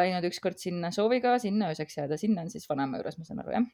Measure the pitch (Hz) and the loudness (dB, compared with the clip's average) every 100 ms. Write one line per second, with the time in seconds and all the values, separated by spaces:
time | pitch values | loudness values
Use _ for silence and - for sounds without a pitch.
0 | 180 180 175 - 185 - 185 175 170 185 | 8 4 0 0 -4 -2 -4 -2 -2 2
1 | 220 254 247 247 214 208 180 156 151 - | 4 4 4 4 2 2 0 -2 -4 -4
2 | 143 151 214 185 165 160 - 139 135 127 | -2 0 2 0 -2 -6 -4 -2 0 -2
3 | - 165 160 - - - 247 | -6 -8 -8 -8 -2 0 0